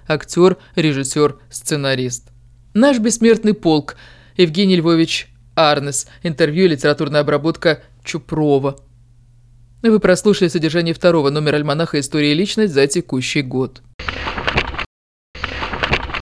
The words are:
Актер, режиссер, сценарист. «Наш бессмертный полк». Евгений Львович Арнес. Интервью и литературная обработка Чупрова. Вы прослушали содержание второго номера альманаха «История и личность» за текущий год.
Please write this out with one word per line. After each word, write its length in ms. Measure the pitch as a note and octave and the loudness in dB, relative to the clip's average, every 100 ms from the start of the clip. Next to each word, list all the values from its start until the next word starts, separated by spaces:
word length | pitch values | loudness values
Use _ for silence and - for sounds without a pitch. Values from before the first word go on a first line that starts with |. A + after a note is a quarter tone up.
| - | -4
Актер, 520 | D3+ - - F3+ F#3 - - | -4 -2 4 4 2 -6 -2
режиссер, 640 | D#3 C3+ C3+ D3+ D3 C#3 - | 0 0 -2 0 0 0 -16
сценарист. 800 | - - D3+ C#3 C3 B2+ B2 - - - - - | -12 -6 -4 -2 -2 -4 -8 -16 -20 -20 -20 -4
«Наш 280 | G3+ C#4 B3 | 2 2 2
бессмертный 540 | A3 G#3+ A3+ A3+ G#3+ | 0 2 4 4 2
полк». 420 | G#3+ E3+ D#3 - - - - - - | 0 2 0 -2 -14 -20 -20 -6 0
Евгений 400 | F3 D#3 F#3+ F3+ | 0 2 2 2
Львович 520 | E3 E3 E3 - - - - | 2 2 2 -2 -10 -20 -6
Арнес. 520 | - D3+ D3 C#3+ C3+ - - | 0 2 2 -2 -8 -10 -8
Интервью 420 | F3 C#3+ D#3 D#3+ F#3 | -6 0 0 2 0
и 20 | |
литературная 520 | C#3+ D3 D3 D3 D3 | 0 0 0 -2 -2
обработка 600 | C#3+ D3 D#3 D#3+ E3+ D3 - _ | 0 0 -2 -2 -2 -2 -6 _
Чупрова. 760 | - D#3+ - D#3 D3+ C#3 C#3 C#3 _ - _ _ _ _ _ - - - | -12 -12 -6 -2 0 2 0 -6 _ -20 _ _ _ _ _ -20 -20 -4
Вы 180 | A#3 G#3+ | 2 2
прослушали 480 | G3 F3+ G#3 G3 F3 | 4 2 2 2 2
содержание 460 | F3+ D#3 E3+ E3 | 0 0 0 -2
второго 360 | D#3+ F3+ E3 C#3 | 0 2 4 2
номера 260 | D3+ D3+ D3+ | 0 0 0
альманаха 440 | D3 D3+ E3 D3 | -2 -2 -2 -4
«История 320 | C3+ D#3 D3 | -2 0 2
и 20 | |
личность» 380 | D3+ G3 - G#3+ | 2 0 0 0
за 140 | C#3 C#3 | 2 2
текущий 560 | F3 - C3 B2+ D3+ | 0 -4 -4 -4 -4
год. 400 | C3 B2+ B2+ - - - - - - - - - - - - _ _ _ _ - - - - - - - - - | -4 -4 -6 -8 -20 -16 -10 -8 -8 -6 -4 -2 -4 -8 -12 _ _ _ _ -14 -10 -10 -8 -6 -4 -4 -6 -12